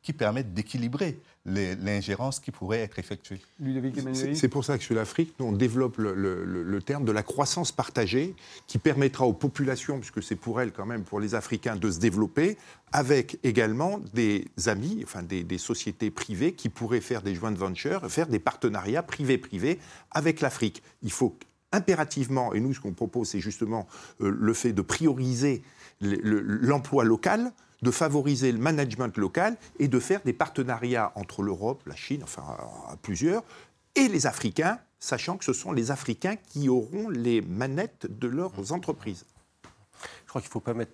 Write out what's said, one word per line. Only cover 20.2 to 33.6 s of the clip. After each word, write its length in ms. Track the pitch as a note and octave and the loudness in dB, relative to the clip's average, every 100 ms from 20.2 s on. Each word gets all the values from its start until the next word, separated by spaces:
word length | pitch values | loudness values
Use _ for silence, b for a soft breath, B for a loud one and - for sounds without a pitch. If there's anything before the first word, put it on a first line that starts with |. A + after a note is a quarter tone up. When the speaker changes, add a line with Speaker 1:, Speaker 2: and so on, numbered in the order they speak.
| D#3 D#3 | 0 2
Speaker 3:
l'Afrique. 400 | C#3+ - A2 - b b | 0 0 -2 -2 b b
Il 80 | G#2+ | -6
faut 240 | - B2 - - _ _ | 0 0 0 -20 _ _
impérativement, 840 | G3 G3 E3+ D3 - B2 C3 B2 | 0 2 2 0 -2 0 0 0
et 60 | G2+ | 0
nous 140 | B2+ | 0
ce 60 | C3+ | -2
qu'on 140 | G#2 | -6
propose 360 | F2 A#2 B2 A2 | -4 -4 -2 -2
c'est 100 | G2+ | -4
justement, 460 | G#2+ - A2 A2+ G2 B B B | -4 -4 -4 -4 -6 B B B
euh, 140 | G2+ G2 | 0 4
le 180 | G#2+ | 2
fait 200 | A2+ B2 | 4 2
de 80 | G2+ | 0
prioriser 800 | F#2+ - D#3+ C3 B2+ B2 C#3+ B2+ B B B B | 0 2 2 2 0 2 2 0 B B B B
le, 140 | G2+ G2 | 0 0
le, 240 | G#2+ G#2+ | 2 2
l'emploi 640 | G#2 G#2 A#2+ C#3+ - C#3 | 2 2 4 2 4 4
local, 480 | A2+ A2 F#3 G#3+ B3 - b b | 6 6 4 2 0 -6 b b
de 80 | A#2+ | 0
favoriser 600 | B2 D#3+ D3 C#3 C3+ C3+ | 2 2 2 2 2 2
le 60 | A#2 | 2
management 580 | C3+ D#3 C3+ G#2+ B2 - | 2 2 0 -2 -4 0
local 380 | G2+ - G3 A#3 B - | 0 2 0 -2 B 0
et 100 | C#3+ | 2
de 120 | B2 | 2
faire 220 | - G3+ - | 2 0 0
des 80 | |
partenariats 800 | - D#3 - B2+ A#2 B2 A#2+ G#2+ | 0 0 0 -2 -2 0 0 0
entre 300 | - F#2+ - | -2 -10 -4
l'Europe, 400 | G2 F2+ G#2+ C3+ - | -2 -2 -4 -4 -10
la 100 | D#2+ | -14
Chine, 260 | - C#3+ | -6 -6
enfin 180 | - - C#2+ A1+ A1+ G#1+ - | -6 -12 -10 -10 -10 -12 -14
à 60 | D#2+ | -12
plusieurs, 440 | - F2+ D3+ G#3 - B | -6 0 2 0 -4 B